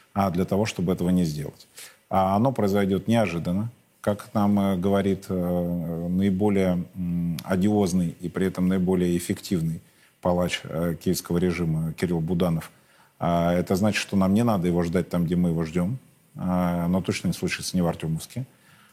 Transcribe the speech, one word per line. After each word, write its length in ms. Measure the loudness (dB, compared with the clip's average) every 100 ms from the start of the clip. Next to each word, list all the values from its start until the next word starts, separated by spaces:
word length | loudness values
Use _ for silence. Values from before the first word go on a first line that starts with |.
| _
а, 160 | 0 0
для 160 | 0
того, 200 | 0 0
чтобы 280 | 0 -2 -2
этого 160 | 0 2
не 160 | 2
сделать. 420 | 2 -2 -10 -12 -20 -20 -20 -20 -4
А 280 | 0 2 2
оно 160 | 2
произойдет 560 | 0 0 2 2 0 2
неожиданно. 600 | 2 2 -2 -2 -2 -4 -10 _ -6
Как 320 | -4 -4 -4
нам, 260 | 0 2 4
э, 180 | 2 0
говорит, 480 | 2 2 2 -2 -2
э, 800 | -2 0 0 0 -2 -4 -6 -2
наиболее, 760 | 0 2 2 2 4 2 0 -4
м, 420 | -6 -4 -2 -2 -4
одиозный 720 | -2 0 2 4 2 2 0 -4
и 100 | -6
при 180 | -2 -2
этом 200 | 0 0
наиболее 480 | 2 2 2 2
эффективный 640 | 0 -2 -4 -2 -2 -2 -4 -10 _ _ _
палач, 400 | 0 2 0 -2
э, 320 | -6 -2 -2 -2
киевского 380 | -2 -2 0 0
режима 560 | 2 0 0 0 -2
Кирилл 260 | -4 -2 0
Буданов, 520 | 0 0 0 0 -4 -18 _ _ _ -4
а, 340 | 0 2 2
это 220 | 2 2
значит, 260 | 2 2 0
что 160 | -2 0
нам 160 | 2
не 100 | 4
надо 240 | 2 2 2
его 140 | 2
ждать 280 | 2 0 0
там, 160 | 0
где 100 | 0
мы 140 | 2 2
его 140 | 0
ждем. 340 | -2 -2 -2 -4 -10 _ _
А, 500 | -8 -2 0 0 0
оно 160 | 0 0
точно 240 | -2 -4 -4
не 60 |
случится 440 | -4 -4 -6 -4 0
ни 40 |
в 40 |
Артемовске, 600 | 0 -2 -4 -6 -6 -10 -10 _ _ -20 _